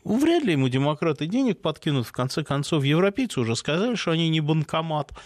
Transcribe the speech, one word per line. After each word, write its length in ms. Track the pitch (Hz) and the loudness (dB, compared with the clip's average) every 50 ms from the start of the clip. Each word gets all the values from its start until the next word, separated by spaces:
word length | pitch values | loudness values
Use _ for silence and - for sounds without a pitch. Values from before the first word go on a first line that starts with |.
| - | -4
вряд 400 | - 214 254 302 330 339 349 294 | -2 0 2 2 4 2 2 2
ли 100 | 202 160 | 2 2
ему 160 | 139 131 127 | 2 2 2
демократы 580 | 123 131 139 147 151 147 180 165 143 - 151 165 | 2 2 2 2 0 0 0 -2 0 0 -2 -2
денег 340 | 202 254 269 247 185 - | 0 0 2 0 0 -2
подкинут. 460 | - 165 151 - - 165 143 131 113 - | -2 -6 -4 -2 -2 0 0 0 -2 -2
В 40 | |
конце 320 | - - 123 131 - 165 147 | -4 -4 -4 -2 -2 -4 -4
концов, 400 | - 139 139 143 - 170 151 135 | -2 -2 -4 -2 -2 -2 0 2
европейцы 560 | 139 147 165 185 202 202 - 262 214 - 135 | 2 2 4 2 2 2 0 -4 -4 -2 -2
уже 160 | 117 113 117 | -2 0 -2
сказали, 380 | - - - 147 175 208 254 240 | -2 -2 -2 -2 0 0 -2 -2
что 160 | 185 - 180 | -2 -2 -2
они 180 | 160 165 170 165 | 0 0 2 2
не 120 | 160 160 | 2 0
банкомат. 720 | 151 147 156 160 147 - - 160 165 165 156 151 143 - - - - | 2 0 0 0 0 -2 -4 -4 -4 -2 -4 -4 -6 -6 -12 -20 -20